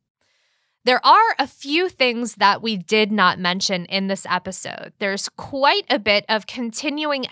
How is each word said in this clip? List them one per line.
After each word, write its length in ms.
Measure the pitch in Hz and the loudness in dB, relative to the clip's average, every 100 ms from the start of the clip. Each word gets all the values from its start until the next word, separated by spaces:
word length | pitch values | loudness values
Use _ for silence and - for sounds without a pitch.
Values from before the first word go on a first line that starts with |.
| _ _ _ _ _ _ _ _ | _ _ _ _ _ _ _ _
There 200 | 240 247 | 0 4
are 300 | 269 381 453 - | 6 6 6 2
a 80 | 277 | -4
few 420 | - 277 311 370 | -6 -4 0 0
things 460 | - 254 233 240 | 0 0 0 -4
that 260 | - 202 - | 2 2 2
we 160 | 226 196 | -2 -6
did 340 | - 214 208 | 0 0 2
not 280 | 214 180 - | 2 2 2
mention 480 | 180 190 - 180 175 | -2 -2 -2 -4 -4
in 220 | 196 190 | -4 -2
this 180 | 196 - | -4 -4
episode. 640 | 180 190 - - - - - | -4 -4 -8 -8 -12 -14 -6
There's 320 | 202 196 - | -6 -4 -8
quite 560 | - - 277 285 403 - | -12 -10 0 2 2 0
a 100 | 226 | 0
bit 280 | 208 202 202 | 2 2 2
of 180 | 214 - | -4 -4
continuing 800 | 254 233 - 294 294 302 269 247 | -8 -6 -6 -4 -4 -2 -4 -2